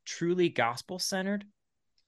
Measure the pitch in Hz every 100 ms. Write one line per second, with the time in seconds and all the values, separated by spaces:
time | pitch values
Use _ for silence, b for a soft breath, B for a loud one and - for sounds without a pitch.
0 | - - 170 180 175 131 117 123 - 185
1 | - 190 190 208 202 _ _ _ _ _